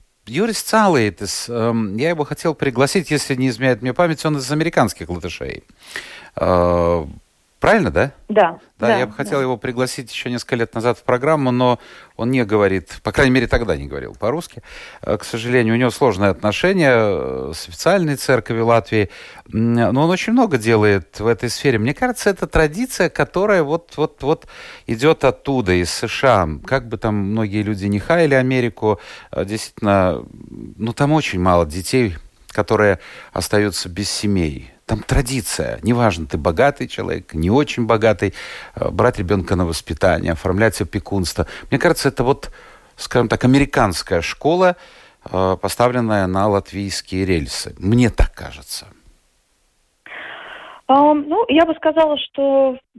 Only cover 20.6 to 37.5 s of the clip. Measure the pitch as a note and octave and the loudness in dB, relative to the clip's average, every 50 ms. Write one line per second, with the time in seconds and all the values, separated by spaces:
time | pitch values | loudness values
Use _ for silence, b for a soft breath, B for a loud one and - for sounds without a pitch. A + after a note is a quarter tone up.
20.6 | G#2 A2+ A#2 G#2+ G#2 G#2+ G2+ G2 E2+ - _ - G#2 A2+ A#2 G2+ - A#2+ - - | 2 2 4 4 6 4 4 2 0 -4 _ -4 0 0 0 0 -2 -6 -6 -2
21.6 | - C#3+ B2+ G#2+ G#2+ B2+ D3+ - B3 B3 A#3 - - G#3 G3 - - - - E3 | 0 0 2 2 0 0 -2 0 -2 -2 -2 0 0 -2 0 -2 -4 -2 2 2
22.6 | D#3+ D3+ D3+ F#3+ B3+ B3 - - F#3+ E3 - - D3 - - F3 G3 G#3 G#3 F#3 | 2 2 0 -4 -6 -6 -2 -2 -2 -2 0 -2 -4 -2 0 -2 2 2 2 2
23.6 | D#3 C#3 D#3 E3 - _ - - D3+ D#3 - _ - C3 D#3+ D#3+ - B B B | 2 0 -2 -4 -6 _ -4 -4 -4 -4 -4 _ -2 -2 -2 -2 -4 B B B
24.6 | B B B B B - A#2 A2+ B2+ D#3 D#3+ - - C3 B2 - - C#3 C#3 B2+ | B B B B B -6 -4 2 2 2 2 4 2 0 0 0 -4 -2 -2 0
25.6 | A2+ F2+ F2+ F2+ F2 E2+ - - - A2+ - - - C3+ A#2+ G2+ F2 D2+ D#2 C#2 | 2 2 2 2 2 -2 -4 -6 -6 -6 -4 0 4 4 4 4 4 0 -2 -8
26.6 | - - C3 C3+ A#2+ A#2 A2+ G#2+ - A2+ G#2+ G#2 G2 F#2+ G#2+ A2+ A2 G#2 F#2+ G#2+ | -4 -2 -2 -2 -2 -4 -10 -6 -4 -2 -2 -2 -2 -2 -2 -2 -4 -2 -2 -2
27.6 | G#2+ G#2 A2 G2 F#2+ G2+ G2+ G2+ F#2 - D#3+ F3 E3+ D3 C#3 C3 B2+ C3 C3 B2+ | -2 -2 -4 -4 -2 -2 -2 -2 0 0 2 2 4 4 4 2 2 2 0 0
28.6 | A#2+ A#2 - - - G#2+ G#2 B B B B B B B B - G2 F#2+ G#2+ A2 | 0 -2 -4 -2 0 0 0 B B B B B B B B -6 -6 -4 -6 -8
29.6 | - - - - - G#2 G2+ G2 F#2 F#2 D#2+ A#1+ - - - - - - - - | -8 -12 -12 -4 0 2 2 4 4 2 0 -2 -6 -12 -18 -20 -20 -18 -16 -16
30.6 | A1+ - - - G#2 A#2 A#2 - C#3+ C#3+ D#3 D#3 C#3 - - F#2 F2+ F#2 F2+ F2 | -16 -16 -10 -8 -6 -6 -2 0 0 2 2 2 0 -2 -2 0 2 4 4 4
31.6 | E2+ D2+ D2+ F#2 F2+ - - C3 B2 G#2 E2+ D#2 - - _ _ _ - - - | 2 2 -2 -8 -6 -2 0 0 0 0 -2 -8 -14 -20 _ _ _ -10 -6 -4
32.6 | G2+ - A2 G#2 G#2+ G2+ F#2+ B B B B B B B B - F2 - - G#2 | -2 0 2 2 4 2 2 B B B B B B B B -8 -6 -2 0 0
33.6 | G#2 G#2 F2+ - - F#2+ F2 G2 G2+ - - - - G#2 G2+ F#2+ E2+ D#2 C#2 B1+ | 0 0 -2 -4 -8 -8 -8 -8 -6 -6 -6 -4 -2 0 0 0 0 -2 -4 -8
34.6 | - - _ _ _ - A2 G#2+ G2+ - C3+ C#3 C#3 - C3+ B2+ G2 - - - | -12 -18 _ _ _ -6 -6 -6 -2 0 0 0 0 0 -4 -6 -6 -6 -6 -6
35.6 | D#2+ - A1+ - D2+ G#2 A#2+ A#2+ A#2+ A2 F2 E2+ D#2+ C#2+ - E2 C#2+ F#2 E2+ - | -6 -6 -6 -4 0 0 2 4 2 2 2 0 -4 -6 -6 -2 -2 -2 2 2
36.6 | B2+ C#3+ C#3 - - - - - G2+ F2+ E2 E2+ - - - D#2 D#2+ F2 | 2 2 2 -2 -8 -10 -8 -8 -6 -6 -6 -6 -8 -8 -6 -2 0 2